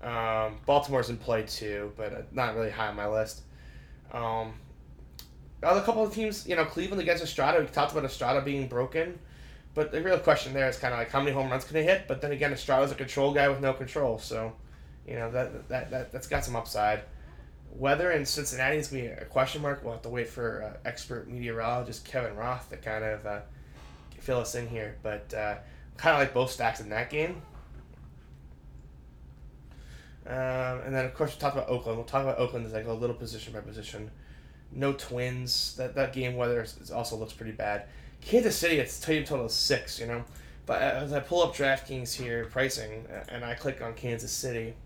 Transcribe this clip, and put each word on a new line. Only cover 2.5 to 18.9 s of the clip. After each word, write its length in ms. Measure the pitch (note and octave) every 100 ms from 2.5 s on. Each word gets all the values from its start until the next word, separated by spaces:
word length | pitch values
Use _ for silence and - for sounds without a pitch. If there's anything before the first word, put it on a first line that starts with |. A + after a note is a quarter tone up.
really 160 | A2 A2+
high 180 | G#2+ A2
on 60 |
my 140 | G#2 G#2
list. 340 | G#2+ A2 - - - - - - - -
Um, 400 | A#2+ A#2 A2+ A2 A2 - - - - - - - - - -
other 180 | D#3 G3
couple 240 | G3+ A3
of 100 | A3
teams, 320 | G#3+ A3 G3+ -
you 80 |
know, 100 | E3+
Cleveland 380 | D#3 - F#3 G3
against 200 | E3 E3+
Estrada. 340 | D#3+ - C#3 E3
We 60 | D3+
talked 260 | - C3+
about 120 | D#3
Estrada 380 | C3+ - B2 C#3
being 260 | C#3 C#3 B2+
broken, 500 | A#2+ B2+ D#3+ E3 F3 - - - - -
but 160 | - D3+
the 100 | D#3
real 180 | F3 F3+
question 340 | - D3 C3
there 160 | C3+ C3+
is 100 | B2
kinda 180 | B2+ A#2+
like, 140 | A#2
how 100 | C#3
many 120 | C#3+
home 180 | C3+ C3+
runs 140 | B2+
can 100 | -
they 80 | D#3
hit? 240 | D#3 F#3+ -
But 140 | C3+
then 100 | D3
again, 220 | C#3 C#3+
Estrada's 400 | C3 - C3 C#3+
a 20 |
control 380 | C#3 C3 - C#3
guy 160 | C#3+ C#3
with 120 | C3+
no 120 | C3+
control, 460 | C3 C3 D#3 C3+ A2+
so, 340 | - A2+ A2 - - - - - -
you 80 |
know, 180 | A#2+ A2+
that, 360 | B2 B2+ A#2 -
that, 220 | B2+ A#2+
that, 220 | B2+ A#2+
that's 160 | B2 -
got 160 | C#3
some 100 | -
upside. 480 | A#2+ A2 G#2+ G#2 G#2+ - - - - - - -
Weather 400 | - C3+ D3 F3+
in 120 | D#3+
Cincinnati 520 | C#3 - C#3+ B2+ C3 D3+
is 120 |
gonna 140 | C#3